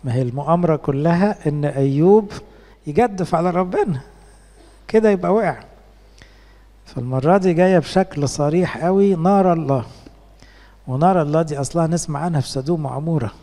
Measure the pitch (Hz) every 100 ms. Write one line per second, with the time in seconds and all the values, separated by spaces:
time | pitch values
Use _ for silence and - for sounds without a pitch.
0 | 135 120 123 131 143 170 170 151 - 139
1 | 160 175 202 - 151 147 147 139 139 139
2 | 175 214 202 - - - - - 151 147
3 | 240 190 165 165 180 175 185 359 339 131
4 | - - - - - - - - - 220
5 | 220 190 175 208 185 131 - - - _
6 | - - - - - - - - - -
7 | 123 131 143 196 185 165 185 185 - 185
8 | 185 147 139 - 147 170 180 117 165 196
9 | 196 175 175 196 185 165 139 135 - -
10 | - - - - - - - - - 131
11 | 175 185 147 156 160 143 135 170 160 170
12 | - 143 170 156 127 135 135 170 143 127
13 | 156 160 107 -